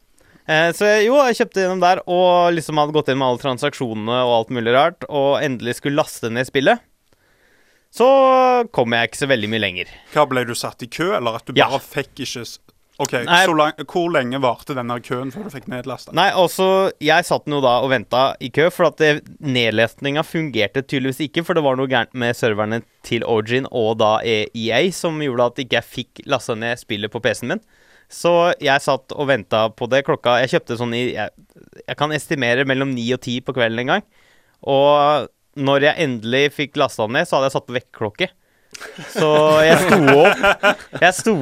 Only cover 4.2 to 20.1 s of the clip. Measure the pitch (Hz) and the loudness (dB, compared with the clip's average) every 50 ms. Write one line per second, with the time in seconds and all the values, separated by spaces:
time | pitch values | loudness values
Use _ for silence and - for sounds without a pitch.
4.2 | 127 123 120 117 113 - 131 123 113 113 120 131 147 170 175 - - - - 147 | 2 2 2 2 0 -2 -4 -4 -2 2 2 4 2 2 0 -6 -10 -6 -4 -2
5.2 | 139 139 143 113 135 147 131 110 98 131 127 - - 147 139 151 151 - - - | 0 0 0 0 0 -2 -4 -4 -6 -6 -6 -4 -4 -2 -2 -2 -2 -4 -6 -8
6.2 | - 117 110 120 131 - - 139 131 175 233 226 - _ _ _ _ _ _ _ | -8 -6 -4 -4 -6 -4 -2 0 2 2 0 0 -2 _ _ _ _ _ _ _
7.2 | _ _ _ _ _ _ _ _ _ _ _ _ _ _ _ - 247 262 269 269 | _ _ _ _ _ _ _ _ _ _ _ _ _ _ _ 2 2 4 6 6
8.2 | 269 262 262 262 262 254 247 247 240 233 - - 127 117 117 117 117 113 - - | 4 4 4 4 4 4 2 0 0 -2 -2 -2 0 0 0 0 0 -2 -4 -6
9.2 | 147 135 135 117 104 104 110 113 104 98 90 90 87 - - - - - - 156 | -2 0 0 0 0 -2 -2 -2 -2 -2 -4 -6 -8 -10 -12 -18 -20 -4 0 2
10.2 | 147 135 135 127 123 117 117 - - 120 - - 131 113 - - 160 185 208 196 | 2 2 2 -2 -2 -2 -6 -6 -8 -10 -10 -12 -16 -14 -8 -6 -4 -2 -2 -2
11.2 | 120 117 110 117 - - 135 135 139 110 135 135 - - - 151 135 - _ - | -2 -4 -4 -6 -8 -2 2 2 2 2 0 -4 -6 -6 -8 -8 -8 -8 _ -12
12.2 | 131 - - 131 117 - - - _ _ _ _ _ _ _ - 147 - - 127 | -10 -10 -10 -12 -12 -14 -18 -20 _ _ _ _ _ _ _ -6 -4 -4 -2 -4
13.2 | 120 - 170 175 190 185 170 156 151 156 156 - 151 - - 185 175 170 170 151 | 0 2 4 4 4 4 4 2 2 0 0 -6 -12 -6 -4 -2 -2 0 0 0
14.2 | 127 120 127 139 135 123 113 - - - 151 131 120 117 120 120 113 - 135 123 | 0 -2 -2 0 0 0 0 -2 -6 -10 -8 -8 -6 -6 -8 -8 -8 -8 -6 -6
15.2 | 131 135 120 202 214 208 - - - - 127 123 123 131 123 113 - - - 156 | -6 -8 -10 -12 -14 -14 -14 -16 -14 -12 -12 -10 -10 -10 -12 -12 -14 -4 0 2
16.2 | 180 196 147 180 185 160 - - 190 190 190 190 190 185 - - 151 151 156 170 | 2 2 4 2 2 2 2 0 2 2 4 2 2 0 -2 -2 0 2 2 2
17.2 | 170 - 165 127 - - 147 143 135 127 120 123 117 135 131 123 101 - - 123 | 2 2 -2 -2 -2 -4 -2 0 2 2 2 2 2 0 0 -2 -2 -2 0 2
18.2 | 135 131 - - - 127 - - 151 180 180 - 180 156 - - 160 151 147 151 | 2 2 0 -4 -8 -4 0 0 0 2 2 2 0 0 2 2 2 2 2 0
19.2 | - - - - 156 147 127 123 120 113 107 107 113 110 - - - 139 | -4 -10 -18 -10 -6 -2 0 0 2 2 2 2 0 0 -2 -6 -6 -4